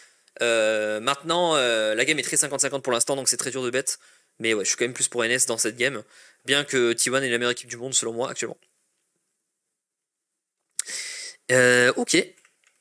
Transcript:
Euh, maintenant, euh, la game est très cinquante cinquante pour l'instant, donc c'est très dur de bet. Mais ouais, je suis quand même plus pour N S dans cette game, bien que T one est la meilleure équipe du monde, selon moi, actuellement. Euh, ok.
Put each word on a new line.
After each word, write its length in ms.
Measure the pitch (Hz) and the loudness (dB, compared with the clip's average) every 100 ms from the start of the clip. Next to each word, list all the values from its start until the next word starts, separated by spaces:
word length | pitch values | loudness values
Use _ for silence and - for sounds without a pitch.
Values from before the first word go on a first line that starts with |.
| - _ _ - | -20 _ _ -2
Euh, 600 | 120 113 107 107 107 107 | 0 2 2 0 -2 -2
maintenant, 560 | 120 139 160 175 170 151 | -2 -2 -2 0 2 2
euh, 400 | 123 113 107 110 | 2 2 0 0
la 80 | |
game 160 | 135 151 | 0 0
est 20 | |
très 140 | - 151 | -2 -2
cinquante 240 | 143 139 | 0 -2
cinquante 240 | 135 139 | -2 -4
pour 80 | 127 | -2
l'instant, 240 | 117 - 139 | 0 0 0
donc 120 | 123 | -2
c'est 80 | 123 | -2
très 140 | 135 | -4
dur 140 | 131 | -4
de 60 | 123 | -2
bet. 140 | 127 - - - _ _ - | -2 -4 -8 -14 _ _ -4
Mais 160 | 113 | 0
ouais, 100 | 107 | 0
je 40 | 95 | 0
suis 80 | - | -2
quand 80 | |
même 100 | 123 | -2
plus 140 | 123 - | -2 -4
pour 160 | 120 | 0
N 60 | 113 | 0
S 140 | 127 - | 0 0
dans 120 | 113 | 0
cette 180 | 113 120 | -4 -2
game, 280 | 127 117 - - - _ | -4 -4 -12 -20 -20 _
bien 200 | 131 143 | -2 0
que 280 | 143 127 120 | 0 2 2
T 180 | 120 - | 2 0
one 140 | 131 | 0
est 40 | 135 | 0
la 100 | 117 | 0
meilleure 120 | 123 | 0
équipe 180 | 120 127 | -4 -8
du 80 | 120 | -12
monde, 180 | 131 | -4
selon 180 | 127 117 | -4 -2
moi, 180 | 117 127 | -4 -6
actuellement. 280 | 117 117 - _ _ _ _ _ _ _ _ _ _ _ _ _ _ _ _ _ _ _ _ _ - - - - - - - - | -6 -8 -10 _ _ _ _ _ _ _ _ _ _ _ _ _ _ _ _ _ _ _ _ _ -8 -8 -10 -12 -12 -14 -12 2
Euh, 420 | 127 123 123 123 - | 6 6 6 6 2
ok. 200 | 240 165 - - _ _ _ _ | 0 0 0 -6 _ _ _ _